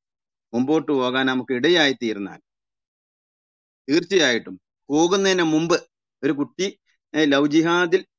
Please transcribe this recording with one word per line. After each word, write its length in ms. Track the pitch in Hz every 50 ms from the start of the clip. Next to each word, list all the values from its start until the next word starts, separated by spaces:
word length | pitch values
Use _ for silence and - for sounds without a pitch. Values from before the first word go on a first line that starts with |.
| _ _ _ _ _ _ _ _ _ _ 113
മുമ്പോട്ട് 380 | 120 127 135 156 160 143 - 147
പോകാൻ 340 | 131 127 127 127 131 135
നമുക്ക് 260 | 135 131 127 117 - 131
ഇടയായി 400 | 123 127 165 180 170 151 139 127
തീർന്നാൽ 480 | - 123 113 107 101 101 90 82 85 _ _ _ _ _ _ _ _ _ _ _ _ _ _ _ _ _ _ _ _ _ _ _ _ _ _ _ _ - -
തീർച്ചയായിട്ടും 720 | 139 170 170 170 196 180 151 131 120 110 85 - 92 - _ _ _ _ _ -
പോകുന്നതിന് 540 | 143 156 165 170 190 202 196 196 185 180 170
മുമ്പ് 460 | 160 156 156 165 165 170 - - _ _ _ _ _ _ - -
ഒരു 80 | 147 151
കുട്ടി, 460 | 139 147 - _ - 185 202 - _ _ _ _ _ _ _ -
ഏ, 100 | 151 160
ലവ് 240 | 147 139 139 147 147
ജിഹാദിൽ 560 | 143 165 160 170 175 175 180 170 175 185 - _ _